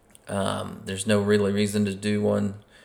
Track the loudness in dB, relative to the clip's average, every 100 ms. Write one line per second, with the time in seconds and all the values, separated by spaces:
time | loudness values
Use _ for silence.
0 | _ -20 -8 -4 -2 -4 -6 -10 -8 -6
1 | 2 2 4 4 4 2 0 2 0 -2
2 | -2 0 2 2 0 -4 -16 -20